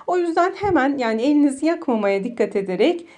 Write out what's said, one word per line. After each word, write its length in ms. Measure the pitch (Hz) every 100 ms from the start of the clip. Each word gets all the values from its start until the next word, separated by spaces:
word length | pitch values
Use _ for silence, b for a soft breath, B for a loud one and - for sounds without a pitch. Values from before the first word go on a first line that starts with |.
| -
O 120 | 359
yüzden 340 | 349 330 359 381
hemen, 420 | 403 330 262 277
yani, 240 | 226 220
elinizi 440 | 247 294 285 269 311
yakmamaya 580 | 330 - 226 202 196
dikkat 320 | 240 - 208 202
ederek 500 | 190 180 262 339 -